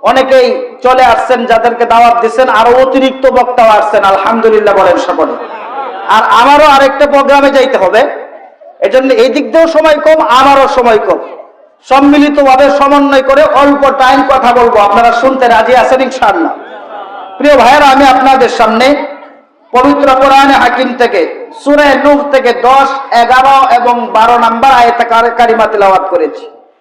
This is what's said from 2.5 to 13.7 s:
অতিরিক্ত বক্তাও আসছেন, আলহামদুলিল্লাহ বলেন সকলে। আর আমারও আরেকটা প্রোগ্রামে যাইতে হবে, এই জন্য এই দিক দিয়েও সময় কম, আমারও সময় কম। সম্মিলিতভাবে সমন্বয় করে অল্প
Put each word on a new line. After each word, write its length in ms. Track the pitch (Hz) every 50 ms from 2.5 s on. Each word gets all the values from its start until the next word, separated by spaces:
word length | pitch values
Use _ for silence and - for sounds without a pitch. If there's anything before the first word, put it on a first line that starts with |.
| 226 214 233 240 240 254 262
অতিরিক্ত 480 | 262 262 277 262 262 262 - - 262
বক্তাও 380 | 233 247 247 247 247 247 233 220
আসছেন, 340 | 214 208 220 214 214 208 196
আলহামদুলিল্লাহ 720 | 196 196 190 190 208 226 233 220 226 220 208 208 208 196
বলেন 220 | 190 190 180 175 165
সকলে। 360 | - - 180 160 156 139 - - - - - - - - - - - - - - - -
আর 140 | 190 220 233 - 202 220
আমারও 240 | 240 277 285 294 294
আরেকটা 400 | 302 277 269 277 269 277 - 302
প্রোগ্রামে 440 | 285 277 277 269 - 277 285 277 269
যাইতে 280 | 269 269 254 262 - 196
হবে, 240 | 190 180 185 220 269 294 - - - - - - - - _ _ - - - _
এই 100 | - 196
জন্য 240 | - 262 269 269 262
এই 160 | 214 233 262
দিক 220 | 233 294 285 226
দিয়েও 160 | - 330 330 320
সময় 300 | - 302 311 320 302 294
কম, 280 | 302 311 320 311 -
আমারও 420 | - - 262 277 285 277 277 269 254
সময় 300 | 262 254 240 240 226 208
কম। 220 | 208 190 170 151 - - - - - - _ _ - _ _ _ _ -
সম্মিলিতভাবে 800 | 254 269 277 285 285 302 285 294 285 285 277 269 262 262 285 277
সমন্বয় 520 | 285 285 285 277 285 285 277 277 277 269
করে 220 | 262 262 269 277 311
অল্প 460 | 285 - 254 285 285